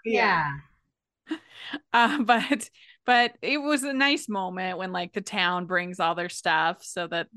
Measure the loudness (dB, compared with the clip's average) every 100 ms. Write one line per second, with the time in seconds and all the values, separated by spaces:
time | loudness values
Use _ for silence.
0 | -2 2 4 2 0 -6 -12 _ _ _
1 | _ _ -10 -10 _ -20 -14 -14 -2 2
2 | 4 2 4 2 4 -2 -4 _ -20 -10
3 | 2 4 4 0 -4 -2 0 0 0 2
4 | 2 2 -2 -4 -4 -4 -6 -4 -4 -4
5 | -6 -8 -6 0 0 0 0 -2 -2 -2
6 | 0 0 -4 -4 0 2 2 -2 -8 -6
7 | -4 -4 -6